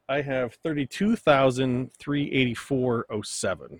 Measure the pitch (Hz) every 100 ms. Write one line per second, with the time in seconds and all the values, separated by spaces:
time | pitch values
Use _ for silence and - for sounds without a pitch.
0 | - 139 139 131 123 - 165 147 135 -
1 | 202 226 - 139 135 123 131 123 127 -
2 | - 143 147 135 127 113 - 135 127 117
3 | - 107 104 - 104 87 64 -